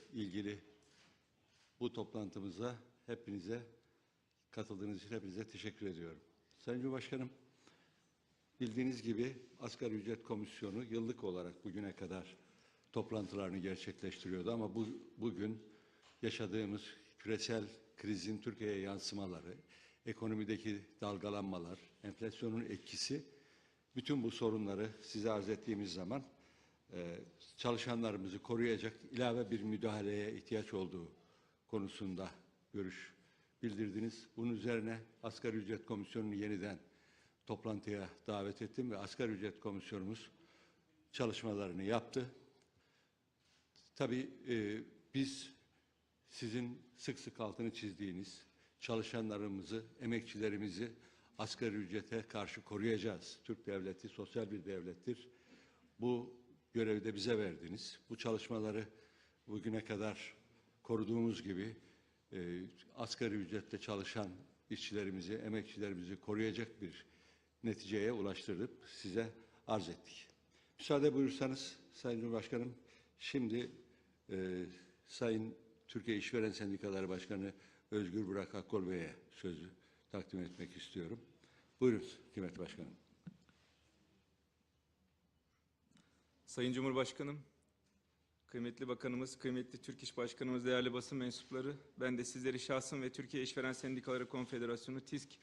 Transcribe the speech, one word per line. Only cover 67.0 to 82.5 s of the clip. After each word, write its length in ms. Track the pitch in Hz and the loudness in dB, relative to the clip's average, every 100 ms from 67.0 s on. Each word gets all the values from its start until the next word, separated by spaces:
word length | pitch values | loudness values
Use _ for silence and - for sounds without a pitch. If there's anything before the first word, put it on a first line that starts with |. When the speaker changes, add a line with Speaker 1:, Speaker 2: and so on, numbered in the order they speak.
| - - - - _ _ | -16 -20 -20 -20 _ _
Speaker 1:
neticeye 480 | 117 101 98 107 107 | 0 0 2 2 4
ulaştırıp 600 | 120 101 92 - 90 110 - - | 4 0 0 -2 0 -2 -4 -16
size 420 | - 101 95 110 - - - - | -10 -2 2 0 -2 -18 -8 0
arz 220 | 107 85 | 2 2
ettik. 380 | 85 - - - - _ - - - | -6 -10 -16 -16 -20 _ -20 -20 -4
Müsaade 360 | - 147 147 | 4 8 8
buyursanız 640 | 135 135 - 131 131 - - - | 8 6 4 0 0 -4 -10 -16
Sayın 280 | - 127 117 | -4 0 0
Cumhurbaşkanım, 540 | 117 113 - 120 127 117 - - - - | 2 0 2 0 0 -6 -16 -20 -20 -10
şimdi, 520 | - 143 117 117 120 - - - - _ - | 0 2 4 2 0 -6 -18 -20 -20 _ -4
e, 360 | 95 92 90 90 - - - - | 0 2 0 -2 -6 -18 -20 -10
Sayın 480 | - 120 113 113 - - - - | 0 4 4 2 -6 -14 -20 -6
Türkiye 300 | 113 107 104 | -4 2 2
İşveren 340 | - 120 110 | 2 4 4
Sendikaları 580 | 95 104 98 101 95 95 | 2 0 0 0 0 2
Başkanı 440 | 92 - 101 95 - - - - | 0 0 -2 -2 -4 -16 -20 0
Özgür 360 | 107 95 98 95 | 2 2 2 2
Burak 280 | 98 92 101 | 0 0 -4
Akkor 340 | - 107 92 | 0 2 4
Bey'e 260 | 90 80 - - | 2 0 -6 -16
sözü 380 | - 95 80 85 - - - _ | -6 -4 -4 -8 -14 -20 -20 _
takdim 280 | 101 - 95 | -6 -4 -2
etmek 360 | 87 90 107 - | -2 -4 -8 -8
istiyorum. 440 | - 98 82 117 - - - - - - | -6 -4 -4 -4 -10 -20 -20 -20 -12 6
Buyurun 240 | 127 107 - - - | 8 8 2 -10 -10
kıymetli 260 | - 92 | -4 -4